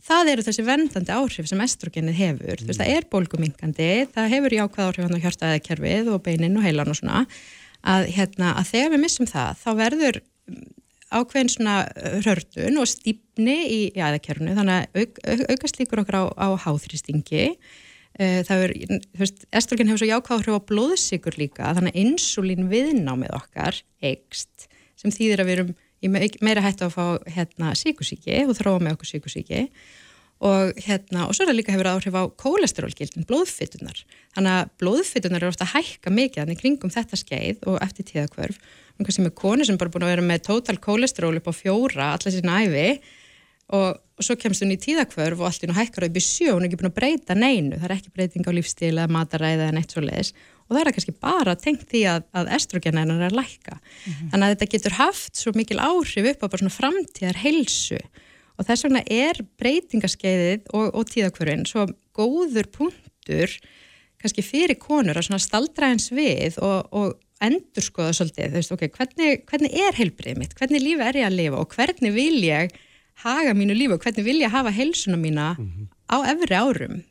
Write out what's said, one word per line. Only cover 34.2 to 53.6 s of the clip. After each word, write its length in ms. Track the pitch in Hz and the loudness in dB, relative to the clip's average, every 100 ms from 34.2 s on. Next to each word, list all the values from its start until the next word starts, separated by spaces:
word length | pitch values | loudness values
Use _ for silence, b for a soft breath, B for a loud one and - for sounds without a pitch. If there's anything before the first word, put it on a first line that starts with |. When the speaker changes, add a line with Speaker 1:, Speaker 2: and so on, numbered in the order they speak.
| b - | b 0
Speaker 1:
Þannig 160 | 190 185 | 2 2
að 140 | 180 _ | 0 _
blóðfitunar 600 | 180 247 381 247 185 175 | 0 2 0 -2 -2 0
eru 80 | 175 | -2
ofta 140 | 170 180 | -2 -2
að 80 | 285 | -2
hækka 340 | 339 - - 202 | -2 -6 0 2
mikið 280 | 262 202 151 | 2 -2 -4
þannig 140 | 170 | 0
kringum 320 | 262 277 185 | 0 0 -2
þetta 240 | 233 226 185 | -4 -4 -6
skeið 380 | - 135 - 220 - | -6 -6 -4 -4 -2
og 140 | 190 | -2
eftir 240 | 196 - 190 | -2 -6 -8
tíðahvörf. 500 | 156 147 - - 202 B B B B | -4 -4 -4 -8 -8 B B B B
Hún 100 | 196 | -4
kannski 160 | 190 180 | 0 0
með 80 | - | 0
konu 300 | 196 240 285 | 0 2 2
sem 120 | 190 | 2
bara 120 | 170 | 0
búin 140 | 175 175 | -2 0
að 60 | 175 | 2
vera 60 | |
með 200 | 175 170 - | 2 0 2
tótal 300 | 220 247 196 | -2 0 -4
kólesteról 560 | - 208 247 - 170 160 | 0 2 2 0 -2 -2
upp 120 | 170 | -4
á 60 | 165 | -4
fjóra 580 | 190 202 262 139 143 151 | 0 2 0 0 -2 -2
alla 160 | 196 | -2
sína 320 | 185 175 185 | -2 0 2
ævi 360 | 214 143 170 277 b b b b b b _ | 2 2 2 0 b b b b b b _
og, 300 | 196 190 - _ _ | 0 0 -2 _ _
og 60 | |
svo 120 | - 240 | -4 -2
kemst 280 | 226 190 | 0 0
hún 80 | 196 | 0
í 80 | 190 | 0
tíðahvörf 600 | - 320 240 - 156 170 | 0 0 0 0 -2 0
og 60 | 175 | -2
allt 160 | 170 | -2
í 40 | 165 | -2
einu 80 | 175 | 0
hækkar 320 | 233 - 175 | 0 -2 -2
upp 80 | 170 | 0
í 80 | |
sjö, 300 | - - 339 185 | -2 2 2 2
hún 80 | |
er 60 | 180 | 0
ekki 100 | 175 | 0
búin 100 | 185 | -2
að 40 | 190 | 0
breyta 400 | 247 311 - 185 | 0 0 0 2
neinu, 400 | 247 240 143 139 | 4 4 0 -4
það 140 | 175 | -4
er 60 | 190 | -6
ekki 160 | - - | -6 -4
breyting 320 | 185 175 175 | -4 -2 -2
á 40 | 170 | -2
lífstíl 400 | 165 - 165 160 | -2 -2 0 0
eða 120 | 165 | 0
mataræði 500 | 165 160 160 156 160 156 | 0 0 -2 0 2 0
eða 80 | 156 | 0
neitt 160 | 160 | -2
svoleiðis. 400 | - 151 - - b b b b | -4 -4 -2 -4 b b b b
Og 60 | 254 | 2
það 40 | 320 | 2
er 40 | - | 0
kannski 200 | - - | -4 -4
bara 360 | 269 359 233 175 | 0 2 2 0
tengt 300 | - 294 - | 0 -2 0
því 120 | 233 202 | 2 2
að, 160 | 170 - | 2 -2
að 160 | 180 170 - | -4 -2 -2
estrógen 400 | - 185 165 160 | -2 -2 0 2
hennar 240 | 156 165 | 2 2
er 80 | 180 | 0
að 80 | 220 | 0
lækka. 360 | - - | -4 -10